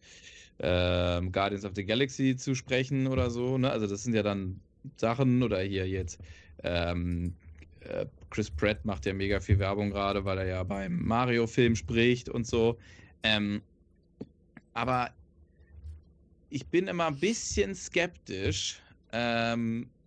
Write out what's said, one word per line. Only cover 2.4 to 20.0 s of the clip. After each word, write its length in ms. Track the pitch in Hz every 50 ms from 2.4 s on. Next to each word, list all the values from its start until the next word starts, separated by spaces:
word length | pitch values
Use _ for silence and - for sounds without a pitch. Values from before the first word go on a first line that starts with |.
| - 139 131
sprechen 520 | 127 - - 131 127 131 131 143 131 131
oder 220 | 131 131 131 127 120
so, 280 | 117 120 123 127 135
ne? 140 | 131 127 135
Also 160 | 120 117 107
das 160 | 101 101 104 107
sind 100 | 120 113
ja 100 | 107 101
dann 360 | 104 101 98 95 92 95 90 - _ _ _ - - -
Sachen 440 | - - 113 120 131 139 127 123 123
oder 200 | 123 110 101 92
hier 260 | 95 98 98 95 92
jetzt, 320 | 92 95 95 90 85 - - - - - - - - - - -
ähm, 720 | - 87 85 85 85 87 87 87 87 87 85 87 87 87 - - - - - - - - -
äh, 240 | - - - - - - - - - -
Chris 200 | - - 107 -
Pratt 320 | - - 107 104 107 - -
macht 200 | 110 98 - -
ja 80 | 101 95
mega 260 | 95 98 98 101 95
viel 200 | 95 - 101 98
Werbung 300 | 95 95 98 104 104 101
gerade, 340 | 98 101 98 98 101 101 98
weil 120 | 98 95 95
er 60 | 95
ja 180 | 92 92 92 92
beim 380 | 92 101 98 98 92 87 87 85
Mario-Film 720 | - 113 117 127 127 120 117 117 113 - - 123 117 113
spricht 540 | 110 - - 120 117 117 123 123 123 - -
und 160 | - 120 110
so. 320 | - - 117 113 117 117 - - - - - - - - - -
Ähm, 380 | 110 107 107 104 101 104 107 - _ _ _ _ _ _ _ _ _ _ _ - - _ _ _ _ _ - - _ _
aber 360 | 117 117 127 127 123 120 - - - - - _ - - _ _ _ - - - - - - - - - - - _ _ _ - _ _ _
ich 180 | 151 139 -
bin 200 | - - 170 185
immer 200 | 190 180 175 170
ein 120 | 160 147 135
bisschen 540 | 165 202 226 - - - - 214 202 196 190
skeptisch, 1040 | - - - - 175 170 175 - - _ - 98 95 98 - 98 - - - - - - - - _ _ _
ähm, 800 | - 117 120 120 117 117 117 117 117 117 117 113 113 117 127 127 - _